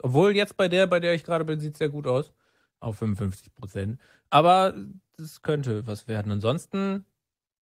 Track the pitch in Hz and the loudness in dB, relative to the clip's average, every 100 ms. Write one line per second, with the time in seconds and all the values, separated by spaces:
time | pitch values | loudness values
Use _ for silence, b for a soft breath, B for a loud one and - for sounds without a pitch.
0 | 127 131 196 202 208 - 185 180 190 175 | 0 4 4 4 0 0 2 4 2 2
1 | 175 165 - 165 160 156 151 147 151 147 | 2 -2 0 -2 -2 -4 -6 -4 -4 -4
2 | 139 127 151 _ _ _ _ _ 117 104 | -2 -2 -2 _ _ _ _ _ -10 -4
3 | 110 98 98 95 - - 95 101 98 127 | -4 -2 -4 -6 -18 -20 -12 -8 -6 -8
4 | b b b 143 170 185 190 - - - | b b b 4 6 6 4 -2 -14 -18
5 | _ - 156 - - 151 131 107 113 104 | _ -20 -20 -12 -4 -4 -2 -4 -6 -10
6 | - 110 104 101 110 160 - 196 196 196 | -6 -6 -4 -2 -2 -2 -4 -4 -2 -4
7 | - _ _ _ _ _ _ | -8 _ _ _ _ _ _